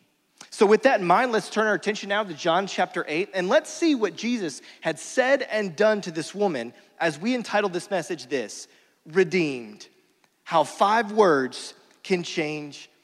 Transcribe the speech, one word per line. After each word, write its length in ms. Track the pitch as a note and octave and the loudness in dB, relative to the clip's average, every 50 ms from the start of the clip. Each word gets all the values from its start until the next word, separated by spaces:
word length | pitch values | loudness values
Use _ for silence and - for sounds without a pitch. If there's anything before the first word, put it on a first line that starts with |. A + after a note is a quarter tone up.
| _ _ _ _ _ _ _ - - - | _ _ _ _ _ _ _ -20 -20 -6
So 160 | - - A3 | 2 4 6
with 160 | G3 A3 G#3+ | 6 6 6
that 180 | - C4+ C4+ G#3+ | 6 4 4 4
in 60 | F#3 | 4
mind, 260 | E3+ F3 G#3 B3 B3+ | 4 4 4 4 2
let's 200 | A3 G#3 - - | 0 0 -2 -2
turn 160 | - G#3+ A3 | -2 0 2
our 80 | G#3+ G3+ | 2 2
attention 340 | E3+ - G3 G#3+ G3+ - G3 | 0 0 -4 -4 -4 -4 -4
now 140 | G3+ G#3+ A3 | -2 -2 -2
to 100 | F#3+ D#3+ | -4 -6
John 320 | C#3 - E3+ D#3+ F3+ G3 | -4 0 2 2 2 0
chapter 400 | F#3 - - F3+ F3+ - F3 - | 0 0 -2 -2 -2 -2 -6 -4
eight, 220 | - D3+ E3 G3+ - - | -4 -2 -4 -4 -4 -2
and 140 | F#3+ F3+ F#3+ | -2 0 2
let's 200 | B3+ D#4 D4+ - | 2 2 2 0
see 240 | - - E4+ E4 D4 | -4 0 2 2 2
what 220 | A#3+ G#3+ F3+ E3+ | 2 0 -2 -2
Jesus 480 | C3 G#3 A#3 B3 A#3 F#3 D3+ - - - - - - | -4 -4 -4 -2 -2 -4 -6 -8 -10 -18 -20 -14 -6
had 160 | - E3 D#3 | -6 -6 -6
said 460 | - - - - C4 B3 B3+ C#4 C4 B3+ | -6 -8 -4 0 0 2 4 2 2 0
and 320 | - G#3 G#3+ G#3 F#3+ D3+ | -2 -4 -2 -2 -2 0
done 260 | - G3+ G#3+ G#3+ G#3 | 2 4 4 4 2
to 100 | - F3+ | -2 -6
this 220 | D#3 D#3+ D#3 - - | -6 -6 -8 -6 -2
woman 400 | G3 G#3 G3 D#3 B2 A2+ A#2+ - - _ _ _ - | 0 0 0 0 -2 -6 -8 -12 -18 _ _ _ -2
as 200 | D#3+ E3+ D3 D3 | -2 -2 -2 -2
we 160 | F3 A#3 B3+ | -2 -2 -2
entitled 380 | B3 G#3 - - G#3 G#3 G3 F3 | -2 -2 -2 0 0 0 0 -2
this 180 | F3+ - - | -4 -6 -4
message 340 | G3 F3+ D3+ - F3+ C#3+ - | -4 -4 -4 -4 -8 -8 -6
this, 400 | B2 D3 C3 A2 G#2 - - - - _ _ _ _ _ _ - | -4 -4 -4 -4 -6 -10 -14 -18 -20 _ _ _ _ _ _ -12
Redeemed, 840 | D#3+ D3+ F#3+ F#3 D#3+ F3+ F#3 D#3+ D3 C3+ B2 A#2 G#2 G#2+ - - - _ _ _ _ _ _ _ _ _ _ - | -2 2 2 2 2 2 0 0 0 -2 -6 -10 -14 -18 -20 -20 -20 _ _ _ _ _ _ _ _ _ _ -6
how 200 | - E3+ D#3+ D3 | 0 2 2 2
five 480 | - - - G#3 G3+ G#3+ A#3 A3+ G3+ | 2 2 2 2 4 4 2 0 0
words 600 | G#3+ A3 G#3 F3+ D3+ C#3 B2+ B2+ - - - - - _ _ _ _ _ - | 4 4 6 6 6 4 2 -2 -6 -10 -14 -14 -18 _ _ _ _ _ -4
can 180 | - F#3+ F3 E3 | -2 -2 -2 -2
change 680 | - - F3 D#3 D3+ D3+ D3+ D3 D3 C3+ - - - _ _ | -4 -4 -4 -4 -4 -6 -8 -10 -12 -16 -18 -20 -20 _ _